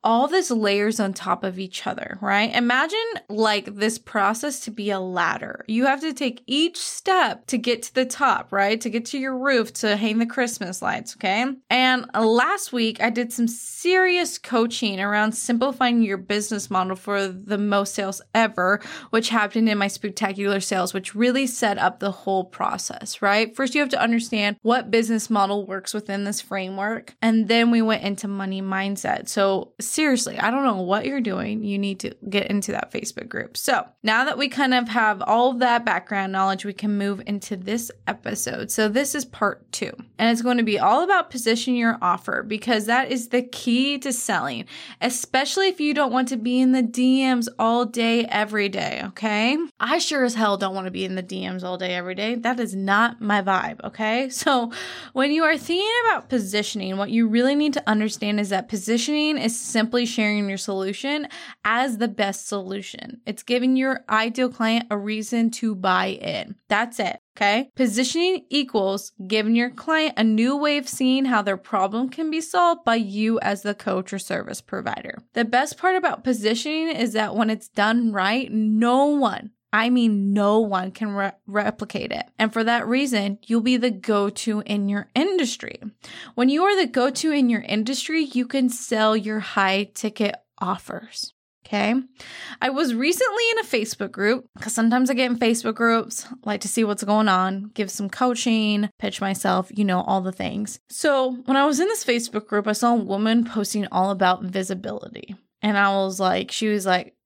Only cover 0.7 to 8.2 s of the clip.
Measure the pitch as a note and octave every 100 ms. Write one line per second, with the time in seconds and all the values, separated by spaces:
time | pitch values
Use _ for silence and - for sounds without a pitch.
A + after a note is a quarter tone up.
0.7 | G3+ G3+ A3 G3 F#3+ G3 F#3 G3 F#3 F#3+
1.7 | - - - - G3 G3+ G3+ A3+ - A#3+
2.7 | B3+ D#4+ G#4+ A4+ A4 _ G#3 A3 G#3 G3
3.7 | G3+ G#3+ A3+ - G#3+ G3 A3+ D4 C#4 -
4.7 | A3 G#3 G3 F#3 F3+ E3+ - - - -
5.7 | A3 C4+ C#4 D#4 C4+ C4+ A3+ - C#4 E4
6.7 | F4 - - - F#4 C4 - - B3 A#3+
7.7 | A#3 - - B3+ -